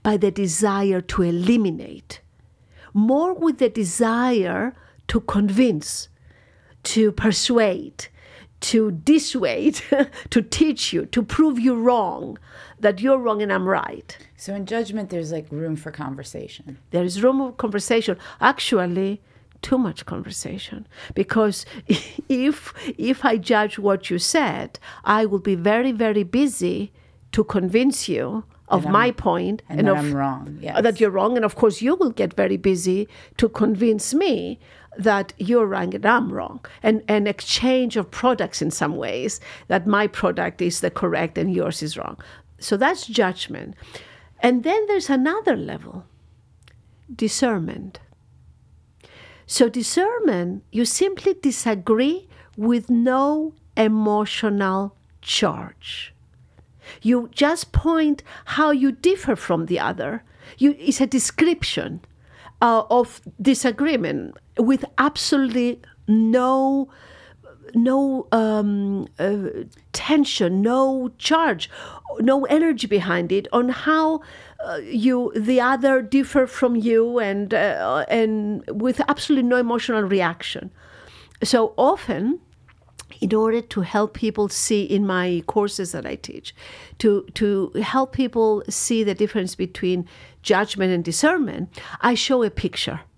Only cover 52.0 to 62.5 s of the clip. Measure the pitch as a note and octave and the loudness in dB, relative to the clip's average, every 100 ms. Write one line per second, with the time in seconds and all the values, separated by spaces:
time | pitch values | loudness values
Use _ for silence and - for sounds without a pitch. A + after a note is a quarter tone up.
52 | C4+ F4+ - - - - A3 A#3+ A#3+ A#3+ | 2 -2 -8 -20 -20 -4 0 0 2 2
53 | A#3+ B3+ C#4 D4+ D#4 _ _ - A3 A3 | 4 2 2 0 -4 _ _ 0 2 4
54 | G#3+ G#3 G#3 - G#3+ G3+ F#3+ F#3+ G3 _ | 2 0 0 -2 -2 0 0 -2 -6 _
55 | _ - - - F#3+ - - - - - | _ -18 -6 0 0 -2 -12 -16 -14 -14
56 | - _ _ _ - - _ _ - - | -14 _ _ _ -20 -20 _ _ -20 -4
57 | A3 B3 A#3 - C#4+ E4+ - - D#4+ E4 | 2 2 0 0 2 2 -2 0 2 2
58 | D4+ C#4+ - - - - D4+ C#4+ C4+ - | 2 0 -6 -18 -8 0 2 4 2 2
59 | F4+ F#4+ - D#3 - E3 E3 F3 G2+ F3+ | 0 2 0 -2 0 -2 0 -2 -2 -4
60 | B2+ A3+ _ _ - - C#4+ C#4+ - - | -6 -8 _ _ -20 2 2 2 -2 0
61 | C4 C4 - - D#4+ E4+ - - - D#3+ | 0 0 -2 2 2 2 -4 -6 -6 -10
62 | - _ - - - | -14 _ -20 -20 -20